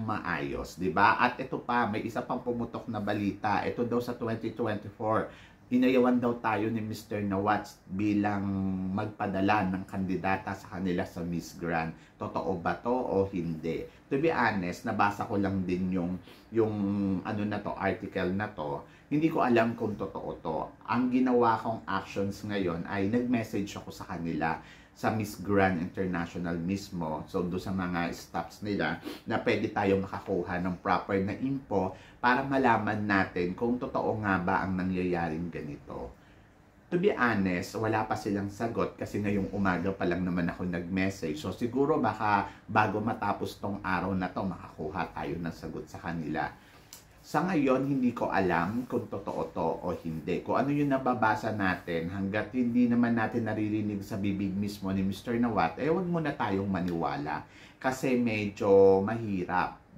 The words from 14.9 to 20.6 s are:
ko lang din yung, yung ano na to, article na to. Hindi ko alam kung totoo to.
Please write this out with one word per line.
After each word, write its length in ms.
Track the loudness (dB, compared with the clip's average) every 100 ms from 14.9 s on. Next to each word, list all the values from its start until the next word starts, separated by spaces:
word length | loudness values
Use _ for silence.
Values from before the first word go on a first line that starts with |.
| 2 2 0 -2
ko 80 |
lang 320 | 0 2 0 0
din 240 | 0 0
yung, 320 | 0 -2 -4 -8 -20 -4
yung 200 | 2 2 2 0 2 2 0 -2
ano 160 | -2
na 160 | -2 -4
to, 160 | -6
article 560 | -2 -2 -2 -4 -2 0
na 160 | 0 -4
to. 320 | -6 -6 -6 -10 -18 -2
Hindi 160 | 2 2
ko 160 | 2
alam 320 | 4 4 4
kung 240 | 2 -2 -2
totoo 320 | -6 -6 -8 -6
to. 200 | -4 -4